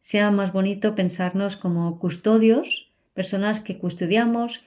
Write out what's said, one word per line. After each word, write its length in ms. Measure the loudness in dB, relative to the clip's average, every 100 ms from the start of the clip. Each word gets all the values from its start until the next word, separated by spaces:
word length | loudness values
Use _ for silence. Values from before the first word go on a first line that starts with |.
sea 300 | -4 0 2
más 220 | 2 0
bonito 420 | 0 0 0 -2 0
pensarnos 600 | -2 0 -2 -2 -4 -4
como 420 | -2 0 -2 -2
custodios, 920 | -6 -2 2 4 6 4 2 -6 -8 _ _
personas 480 | -8 -4 -2 -2 -2
que 160 | -6 -6
custodiamos, 840 | -6 -4 0 2 2 0 -2 -8